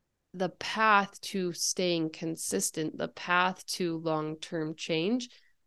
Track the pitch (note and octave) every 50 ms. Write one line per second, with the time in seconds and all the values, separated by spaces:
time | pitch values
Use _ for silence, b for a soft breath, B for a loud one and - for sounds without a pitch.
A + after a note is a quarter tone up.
0 | _ _ _ _ _ _ - F3+ F#3 F3 - - - - - G#3+ A3 A3 G#3 G3+
1 | G3 - - - - - - F#3+ F3+ F3 E3 - - - - - F3+ F3+ F3 E3
2 | D#3+ D#3 D#3 - E3+ E3 E3 - - - F3+ G3 G3 - - D#3+ D#3 D#3 - -
3 | - - - - - F3+ F3 F3+ F3+ F#3 F#3 - - - - - F#3 E3 E3 D#3+
4 | E3 E3 D#3 D#3 D#3 D#3 D#3 D#3 - - F3 E3 D#3 D#3 D#3 - - - E3 D#3+
5 | E3 G3+ A#3+ B3+ A#3+ b b b b b b b _